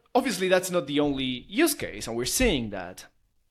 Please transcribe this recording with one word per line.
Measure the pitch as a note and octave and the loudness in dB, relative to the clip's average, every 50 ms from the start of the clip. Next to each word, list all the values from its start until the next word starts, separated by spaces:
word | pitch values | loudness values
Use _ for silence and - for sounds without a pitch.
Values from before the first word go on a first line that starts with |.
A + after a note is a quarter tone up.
| _ _ - | _ _ 0
obviously | B3+ B3+ C4+ G3+ F3 F#3+ F#3 | 2 2 2 0 0 2 4
that's | F#3 F#3 F3+ F#3 | 4 4 2 2
not | F3+ F3 E3+ | 0 -2 0
the | C#3 D3 C#3+ | 0 2 2
only | D3 D3 C#3 C3+ C3+ B2+ B2+ B2 - - | 2 2 2 0 -2 -2 -4 -6 -8 -6
use | F#3+ A3+ D#4+ E4 - | 0 2 2 2 2
case, | - - E2+ E2 G#2 A2 | 0 -6 -8 -8 -8 -8
and | - A2+ | -6 -4
we're | A#2 B2 | -4 -4
seeing | B2 - - B3+ A#3 F#3 C3+ A#2 A2 | -2 0 2 2 2 2 0 -2 -4
that. | G2+ F#2+ F2+ F2 F#2 - - - _ _ _ _ _ _ _ _ | -6 -8 -10 -10 -12 -16 -20 -20 _ _ _ _ _ _ _ _